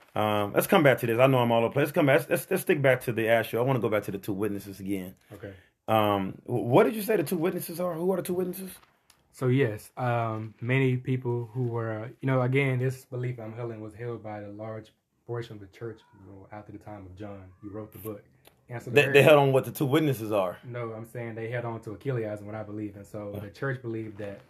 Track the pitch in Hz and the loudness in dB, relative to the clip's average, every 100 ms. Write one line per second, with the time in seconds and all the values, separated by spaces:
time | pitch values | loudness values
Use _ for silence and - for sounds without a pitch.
0 | _ 104 107 104 101 - 185 202 143 120 | _ 0 2 2 0 0 4 6 6 4
1 | 117 113 131 131 117 117 117 139 143 175 | 2 4 6 6 4 4 2 2 0 2
2 | 143 147 147 165 - 190 - 160 135 123 | 4 4 2 -2 -2 -2 0 2 4 2
3 | - 110 110 117 107 113 127 131 113 104 | 0 0 4 4 2 0 2 2 2 0
4 | 101 95 - 95 107 101 98 98 95 98 | -2 -6 -4 -2 -2 -4 -8 -10 -6 -6
5 | 92 92 - - 101 92 _ _ - 110 | -6 -14 -20 -16 -16 -18 _ _ 2 4
6 | 107 101 98 - - 120 120 143 226 220 | 4 2 0 -6 -4 -2 4 6 6 2
7 | 202 214 156 180 170 175 151 165 180 160 | 0 0 0 0 -2 -2 -6 -6 -4 -2
8 | 180 185 175 180 180 180 190 - _ _ | 0 0 -2 -2 -4 -6 -12 -16 _ _
9 | _ _ _ - 131 131 127 104 - - | _ _ _ -2 2 4 2 -2 -10 -6
10 | 123 117 113 110 110 - 117 131 131 127 | -2 0 -2 -4 -8 -8 0 2 2 0
11 | 127 127 123 120 117 120 120 117 113 110 | -2 -4 -2 -4 -4 -4 -4 -2 -4 -6
12 | 113 - 135 131 123 135 139 127 131 127 | -8 -6 0 2 2 2 2 0 -2 -4
13 | - 123 123 123 110 113 120 110 107 101 | -10 -8 -6 -6 -10 -10 -10 -10 -12 -12
14 | 120 113 107 107 104 104 110 110 107 _ | -10 -10 -10 -12 -12 -12 -10 -12 -14 _
15 | _ _ - 120 113 107 98 - 117 - | _ _ -10 -8 -8 -12 -18 -12 -12 -12
16 | _ 101 95 98 95 104 104 101 - 104 | _ -20 -20 -20 -18 -16 -16 -16 -14 -16
17 | 95 92 104 101 92 - 104 104 107 98 | -16 -14 -12 -14 -18 -18 -14 -12 -14 -12
18 | 107 104 - _ _ _ - 123 - 139 | -12 -12 -14 _ _ _ -14 -12 0 2
19 | 139 139 135 151 139 131 131 - 143 151 | 6 8 10 8 8 4 2 -2 2 4
20 | 156 110 110 104 92 87 131 120 117 110 | 2 0 0 0 0 -2 -10 -10 -8 -10
21 | 113 123 117 110 113 123 117 113 113 98 | -12 -10 -10 -8 -6 -6 -6 -8 -10 -10
22 | 131 127 107 104 101 110 104 104 104 98 | -4 -4 -4 -6 -8 -10 -10 -8 -8 -10
23 | 98 107 101 101 104 - 139 127 120 113 | -14 -12 -10 -10 -10 -8 -6 -6 -6 -8
24 | 110 101 101 98 | -8 -10 -12 -12